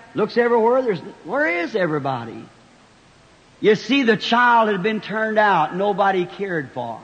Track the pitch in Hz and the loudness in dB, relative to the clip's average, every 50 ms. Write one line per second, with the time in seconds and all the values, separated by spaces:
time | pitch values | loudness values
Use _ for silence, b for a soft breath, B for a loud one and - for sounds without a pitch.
0 | - - - 147 214 214 - 233 240 240 233 233 214 226 247 262 262 233 190 143 | -20 -10 -4 -4 -4 0 0 0 2 4 4 4 4 4 2 2 2 0 -2 -4
1 | 123 202 165 - - 151 214 277 302 320 349 349 339 285 220 208 180 160 156 147 | -6 -12 -18 -16 -10 -6 -4 -2 -2 0 -2 -2 -4 -4 -2 -2 -2 0 -2 -2
2 | 135 139 135 120 117 117 104 113 117 - - - - _ _ _ _ _ _ _ | -4 -4 -4 -6 -8 -10 -14 -16 -18 -20 -20 -20 -20 _ _ _ _ _ _ _
3 | _ _ _ _ _ _ _ _ _ _ _ _ - 196 214 - - - 262 277 | _ _ _ _ _ _ _ _ _ _ _ _ 2 2 2 2 2 0 0 2
4 | 269 226 220 - - - 226 240 247 240 240 233 226 214 208 190 175 220 220 214 | 2 2 2 0 0 0 2 4 4 4 4 4 4 2 0 -2 -2 -2 -4 -4
5 | - - 196 220 220 220 220 214 214 208 190 165 151 - 170 180 196 208 202 185 | -6 -6 -6 -4 -4 0 2 2 4 4 4 2 2 0 -2 -2 -2 0 0 2
6 | 202 196 190 185 175 175 - - 202 196 175 160 139 117 - 131 120 117 113 113 | 2 2 2 0 -2 -4 -6 -8 -8 -6 -4 -6 -6 -6 -8 -10 -10 -10 -12 -14